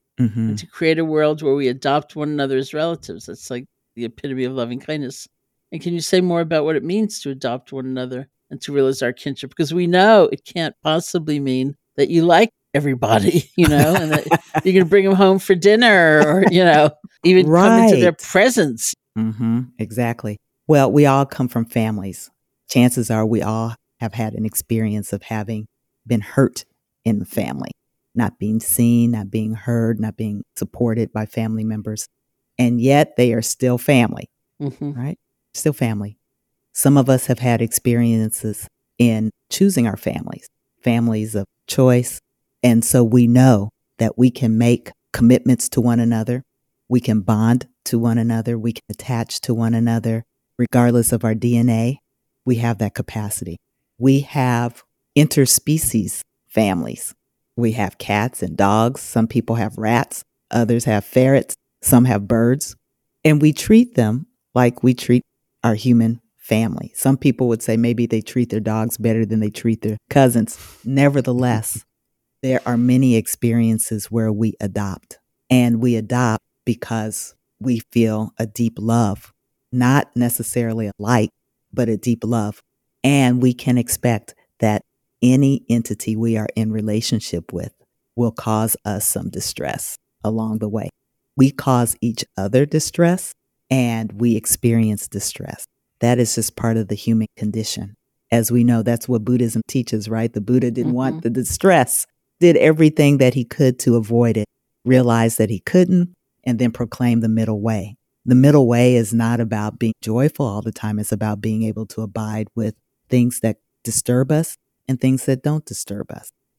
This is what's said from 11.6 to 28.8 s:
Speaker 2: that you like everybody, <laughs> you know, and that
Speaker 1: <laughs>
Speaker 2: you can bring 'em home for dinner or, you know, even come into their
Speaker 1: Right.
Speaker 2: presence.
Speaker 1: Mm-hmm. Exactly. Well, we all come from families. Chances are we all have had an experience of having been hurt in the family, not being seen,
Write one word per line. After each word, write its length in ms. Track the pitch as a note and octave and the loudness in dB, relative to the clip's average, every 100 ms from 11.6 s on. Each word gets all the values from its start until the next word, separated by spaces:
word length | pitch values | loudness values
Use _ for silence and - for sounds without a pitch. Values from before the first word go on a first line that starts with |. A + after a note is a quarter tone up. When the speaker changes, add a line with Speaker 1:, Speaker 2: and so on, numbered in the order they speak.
| C3 C#3+ _ - | -4 -8 _ -2
Speaker 2:
that 120 | - | 0
you 140 | E3 | 2
like 260 | E3+ E3+ A3+ _ _ | 4 6 4 _ _
everybody, 760 | C#3 C#3+ B2+ A2+ A2 G2+ E3+ - | -2 -2 -2 2 2 2 0 0
<laughs> 40 | - | 2
you 100 | D#3+ | 2
know, 280 | D3 D3+ F#3 | 4 4 2
and 160 | D#3 | 0
that 120 | D#3+ - E3 - | -2 0 -4 -2
Speaker 1:
<laughs> 120 | D#3 | -4
Speaker 2:
you 80 | F3+ | 2
can 160 | F#3 E3+ | 4 4
bring 180 | G3 F#3+ | 4 4
'em 80 | F#3+ | 4
home 240 | G3 F#3+ | 4 4
for 160 | - F3+ | 2 2
dinner 640 | F#3+ A3 A#3+ G3 E3 D3+ D3+ | 4 4 6 6 6 6 4
or, 180 | F3 F#3+ | 4 4
you 140 | F3+ | 4
know, 280 | F3+ D3+ D3 - - _ | 6 6 4 0 -20 _
even 220 | E3+ F#3 D3 | 4 6 6
come 380 | E3 G3+ A3+ | 6 6 6
into 140 | A3+ G3 | 6 6
their 140 | F3 | 4
Speaker 1:
Right. 80 | E3 | 0
Speaker 2:
presence. 760 | - F#3 A#3+ A#3+ D#3 A2+ - - _ A2 | -2 2 2 2 0 -2 -8 -10 _ -6
Speaker 1:
Mm-hmm. 440 | A2 G#2+ A2+ A#2 B2 - | -4 -2 -2 -2 -4 -10
Exactly. 580 | G#2 A2 A#2 - A2 G#2 _ _ - | -8 -4 -4 -4 -8 -12 _ _ 2
Well, 240 | D3+ C3+ | 4 4
we 140 | C3 C#3+ | 4 4
all 200 | C3+ C3+ | 4 0
come 220 | - B2 | -4 -4
from 160 | A#2+ A2+ | -4 -4
families. 640 | B2 A2 G#2+ G2 F2+ - _ _ _ - | -2 -2 -4 -8 -12 -18 _ _ _ -4
Chances 420 | C3+ B2 B2+ A2+ | 0 0 -2 -4
are 140 | A2+ A2 | -2 -2
we 160 | A2+ | -2
all 340 | - A2 A#2 A2+ _ - | -4 -4 -6 -10 _ -12
have 140 | A#2 | -10
had 200 | A2+ A2 | -8 -8
an 120 | A2 A2 | -6 -8
experience 640 | - - A2+ A2 G#2 G2 | -6 -4 -2 -2 -4 -6
of 120 | G2+ | -10
having 440 | - A2 G#2 A2 A2 _ _ _ - | -8 -10 -8 -10 -12 _ _ _ -4
been 140 | A#2 | -4
hurt 440 | - - C3 - - _ _ _ - | -2 0 0 0 -18 _ _ _ -2
in 140 | G#3 | -2
the 60 | F#3 | -4
family, 460 | - G2 C#2 G1+ - _ _ _ A#2 | -6 -6 -8 -12 -16 _ _ _ -4
not 240 | A2+ - | -4 -4
being 200 | G#2+ A2 | -4 -4
seen, 520 | - - | -2 0